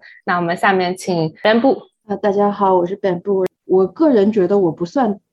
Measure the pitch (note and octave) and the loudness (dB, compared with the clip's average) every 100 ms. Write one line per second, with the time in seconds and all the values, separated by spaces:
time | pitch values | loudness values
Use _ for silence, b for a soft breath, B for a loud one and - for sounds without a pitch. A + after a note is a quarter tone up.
0 | B B - F3 E3+ F#3 G#3+ F#3+ F3+ F#3 | B B -6 -2 -2 0 0 0 -2 -4
1 | - E3+ D#3+ - G#3+ A3+ C4 - - _ | -4 -2 -2 -2 0 2 2 0 -4 _
2 | - G3 G#3 G3 G#3 G3+ G3 F#3 F3 G3+ | -10 -4 -2 0 0 0 2 2 0 -4
3 | G3 F3 G3 F#3+ F#3 - - F#3 F#3 - | -4 -4 -4 -2 -2 -6 -2 0 0 0
4 | D#4+ A#3 G3 G#3+ F3+ G3+ F3 - E3+ - | 2 4 2 2 0 2 0 -2 -4 -2
5 | A3+ G3+ _ | -2 -4 _